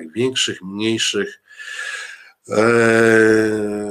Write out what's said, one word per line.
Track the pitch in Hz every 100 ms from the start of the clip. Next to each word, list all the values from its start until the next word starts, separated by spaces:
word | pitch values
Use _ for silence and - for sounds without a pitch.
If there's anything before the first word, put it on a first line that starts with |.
| 82
w |
większych, | 107 127 127 - -
mniejszych, | 95 101 110 113 - 104 98 - _ - - - - - - - - _ -
e, | 104 117 117 113 113 113 110 110 110 110 107 104 104 104